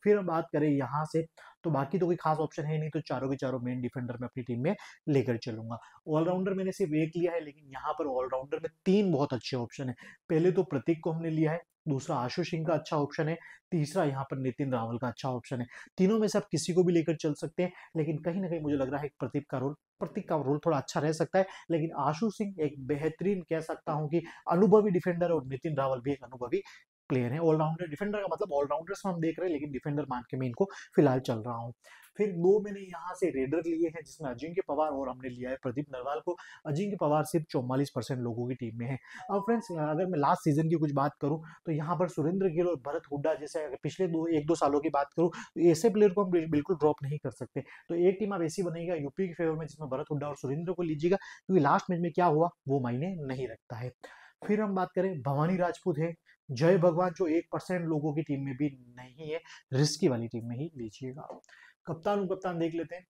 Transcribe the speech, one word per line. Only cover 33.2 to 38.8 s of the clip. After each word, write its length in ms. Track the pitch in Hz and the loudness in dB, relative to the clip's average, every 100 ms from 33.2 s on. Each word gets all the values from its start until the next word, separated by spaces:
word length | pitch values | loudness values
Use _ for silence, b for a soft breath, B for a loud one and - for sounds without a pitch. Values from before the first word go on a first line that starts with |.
| 175 | 0
रेडर 280 | 135 131 160 | 0 0 0
लिए 300 | 170 165 165 | 0 0 0
हैं, 140 | 160 | -2
जिसमें 260 | 156 - 147 | -16 -10 -8
अजिंक्य 300 | 120 151 175 - | -8 -6 -6 -4
पवार 220 | 143 156 | 0 0
और 180 | 139 135 | 0 -4
हमने 200 | 131 127 | -6 -8
लिया 220 | 123 123 | -8 -6
है 60 | 131 | -4
प्रदीप 240 | 135 120 151 | -4 -4 -6
नरवाल 280 | 131 127 151 | -6 -6 -4
को। 160 | 165 175 B B - | -4 -6 B B -4
अजिंक्य 300 | 147 202 190 | -2 -2 0
पवार 240 | 156 151 | 2 2
सिर्फ 220 | 143 175 156 | 2 -2 -2
चौवालीस 400 | 151 123 131 143 | -4 -2 0 0
परसेंट 300 | - 113 131 | -2 -4 -4
लोगों 280 | 120 113 120 | -4 -4 -4
की 60 | |
टीम 240 | 127 117 | -4 -6
में 80 | 113 | -6